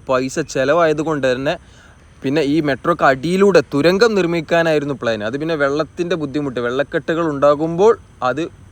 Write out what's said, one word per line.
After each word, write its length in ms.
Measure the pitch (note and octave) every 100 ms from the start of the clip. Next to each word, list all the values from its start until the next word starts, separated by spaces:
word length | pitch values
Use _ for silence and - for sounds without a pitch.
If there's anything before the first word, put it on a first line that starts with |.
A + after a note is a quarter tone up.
| -
പൈസ 280 | B2+ C3 E3+ D3+ C#3+
ചിലവായതുകൊണ്ട് 720 | C3 E3 D#3+ D3+ D#3 D3+ C3
തന്നെ 220 | B2+ C#3 F3 - - - - - -
പിന്നെ 180 | C3+ D3+ C#3+
ഈ 20 | D#3+ D3
മെട്രോക്ക് 360 | C3 E3+ E3+ D#3
അടിയിലൂടെ 520 | C3+ D#3+ F#3 G3+ F3 -
തുരങ്കം 400 | C#3 D#3 F#3+ A#3 G3+
നിർമ്മിക്കാനായിരുന്നു 760 | E3+ E3+ D3+ E3+ E3 D3+ C#3+ B2+
പ്ലാൻ. 200 | A#2 A2 G#2
അത് 80 | C#3
പിന്നെ 140 | D#3+ D#3+
വെള്ളത്തിൻ്റെ 540 | C#3 D3 D3+ - F3 F3
ബുദ്ധിമുട്ട്, 380 | C#3+ C#3 C#3+ B2 A#2+
വെള്ളക്കെട്ടുകൾ 600 | C3 C#3+ E3 E3 E3 E3+
ഉണ്ടാകുമ്പോൾ 600 | C#3+ C#3+ D3 D#3+ E3+ G#3+ A3 - - B2+
അത് 120 | C3 E3+ - -